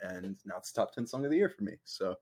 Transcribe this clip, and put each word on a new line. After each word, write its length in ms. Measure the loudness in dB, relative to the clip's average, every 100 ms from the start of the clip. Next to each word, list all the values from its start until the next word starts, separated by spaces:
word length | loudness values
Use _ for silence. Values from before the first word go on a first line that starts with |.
and 360 | -8 -6 -8 -8
now 120 | -8 -8
it's 120 | -4
a 40 |
top 180 | 0 0
ten 140 | 0 -2
song 180 | 0
of 60 | 4
the 60 | 6
year 120 | 4
for 140 | 2
me, 100 | -4 -6
so. 320 | -10 -2 -2 -2